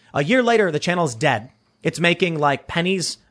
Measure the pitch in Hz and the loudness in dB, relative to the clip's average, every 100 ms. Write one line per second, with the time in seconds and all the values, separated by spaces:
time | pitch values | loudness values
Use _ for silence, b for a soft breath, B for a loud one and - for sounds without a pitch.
0 | b - 151 254 233 226 190 147 175 175 | b -4 2 2 4 2 2 0 -2 0
1 | 160 113 143 117 113 _ _ _ 165 156 | -2 0 0 0 -4 _ _ _ -6 0
2 | 170 175 180 160 147 135 - 170 175 190 | 0 2 0 0 0 0 -4 -4 -2 -2
3 | 160 - _ | -4 -10 _